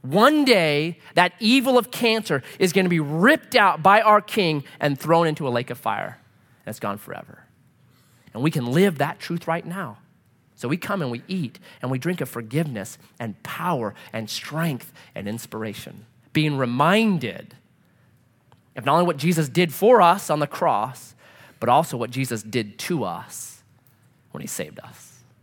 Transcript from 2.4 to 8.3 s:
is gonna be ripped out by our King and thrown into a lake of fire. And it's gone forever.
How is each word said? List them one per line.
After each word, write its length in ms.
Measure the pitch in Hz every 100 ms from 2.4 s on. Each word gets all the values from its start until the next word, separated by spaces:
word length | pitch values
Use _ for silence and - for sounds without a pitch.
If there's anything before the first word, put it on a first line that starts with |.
| - -
is 140 | 185
gonna 160 | 190 185
be 120 | 170
ripped 540 | 147 156 214 311 -
out 280 | 233 202 160
by 180 | 175 202
our 220 | 214 208
King 420 | 208 - 175 151 131 -
and 180 | 147 139
thrown 280 | 151 165 165
into 200 | 151 139
a 40 |
lake 180 | 120 120
of 80 | 120
fire. 420 | 107 104 - - _ _ _ _
And 60 | -
it's 100 | 107
gone 160 | 107 101
forever. 480 | - - - - _ _ _ _ _ _ _ _ _